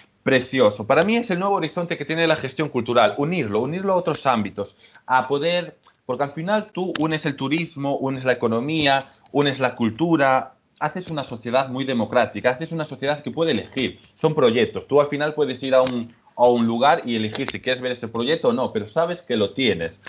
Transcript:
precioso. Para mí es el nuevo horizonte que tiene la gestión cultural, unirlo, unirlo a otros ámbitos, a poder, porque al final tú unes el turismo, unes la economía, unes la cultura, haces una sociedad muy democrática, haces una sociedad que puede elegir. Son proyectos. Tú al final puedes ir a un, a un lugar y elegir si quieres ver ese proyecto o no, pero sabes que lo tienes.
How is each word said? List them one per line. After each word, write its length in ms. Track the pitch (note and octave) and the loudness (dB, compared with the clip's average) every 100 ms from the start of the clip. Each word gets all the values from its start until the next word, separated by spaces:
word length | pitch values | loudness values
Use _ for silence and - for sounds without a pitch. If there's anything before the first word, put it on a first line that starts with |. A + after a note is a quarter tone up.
| - _ | -20 _
precioso. 640 | - C3 A#2+ C3 G#2+ G#2 G#2 | 2 2 2 4 4 4 2
Para 160 | C#3 | 4
mí 140 | G3 A#3 | 4 2
es 120 | A#3 | 0
el 80 | F3 | -2
nuevo 160 | G3 G3 | 0 0
horizonte 420 | D#3+ - F3 E3 | -2 -4 -6 -6
que 80 | D3 | -4
tiene 220 | D#3+ E3 | 0 2
la 80 | D#3 | 0
gestión 320 | C3 - D3 | -2 -4 -4
cultural, 460 | B2+ A2+ A#2+ G#2+ G#2 | -2 2 4 4 4
unirlo, 440 | D3 F3+ A2+ G2+ | -2 -2 0 0
unirlo 320 | B2+ F3 G3 | -2 -2 0
a 40 | F#3 | 0
otros 280 | F3 D3 C#3 | 0 -2 0
ámbitos, 500 | A#2 G2 G2+ G2 _ - - - | 0 -2 -6 -10 _ -20 -20 0
a 220 | B2+ B2+ | 0 2
poder, 500 | C#3+ E3 F3 D#3+ - _ _ - | 0 0 -2 -4 -12 _ _ -8
porque 180 | B2 | -4
al 80 | C#3 | -4
final 400 | E3 E3+ G#3+ G#3 | -4 -2 -2 -2
tú 120 | - F#3+ - | -6 -4 -2
unes 280 | D#3 D#3 D#3 | -2 0 -2
el 100 | C#3 | -4
turismo, 640 | C3+ D#3+ E3+ C3+ C#3 C#3+ | -2 -2 -4 -6 -4 -2
unes 260 | C3+ C3+ | -2 -2
la 100 | B2+ | 0
economía, 760 | A#2+ A#2 A2+ C#3 D#3+ D3 C3+ C3 _ _ | 2 2 0 0 0 2 2 0 _ _
unes 280 | C#3+ C#3+ B2+ | 0 0 2
la 160 | B2+ - | -2 0
cultura, 800 | A2+ A2 E3+ D#3+ C3+ C3 - - _ _ | -2 0 2 4 4 2 0 -12 _ _
haces 300 | D3+ F#3+ F3+ | -8 -6 -8
una 140 | D#3 | -8
sociedad 460 | B2+ A2+ A#2+ B2+ C3+ | -8 -10 -2 0 0
muy 140 | B2+ C3+ | -4 -2
democrática, 640 | A#2+ G#2 A#2+ G#2+ G#2 A#2 | -2 0 2 0 0 -2
haces 200 | C3 D#3+ | -2 -6
una 140 | E3 D3 | -6 -8
sociedad 360 | C3+ C3+ D3 | -6 -4 -4
que 100 | C3 | -6
puede 200 | C3 E3 | -2 0
elegir. 480 | A#2 - C3 G#2+ - _ _ | 0 -4 -4 -4 -6 _ _
Son 180 | D#3+ D#3 | -2 4
proyectos. 520 | B2+ A#2 A2 - - | 4 4 0 -2 0
Tú 140 | C#3 | 2
al 60 | C#3+ | 2
final 260 | C#3+ D3+ | 0 -4
puedes 280 | D3+ C3+ B2 | -2 -2 -2
ir 120 | C3+ C3 | 2 2
a 60 | |
un, 320 | B2+ B2 A2+ - _ - | 4 0 -8 -14 _ 2
a 100 | B2 | 4
un 180 | A#2+ A2+ | 4 2
lugar 360 | A#2 C3+ E3 B2 | 2 2 2 0
y 100 | A2+ | -4
elegir 320 | G#2+ A2 C3+ | -2 -4 -6
si 140 | G2+ | -6
quieres 200 | - B2+ | -4 -4
ver 120 | B2+ | -4
ese 140 | B2 A2+ | -6 -6
proyecto 420 | A2+ A#2+ D#3+ B2 | -4 -2 0 2
o 40 | |
no, 180 | A#2+ A2+ | 0 -2
pero 160 | G#2+ G2+ | -4 -4
sabes 340 | D#3+ E3+ E3+ | -2 -2 -4
que 140 | - A#2 | -4 0
lo 160 | B2 | 0
tienes. 460 | - B2+ F2 E2 - | 0 0 0 -4 -10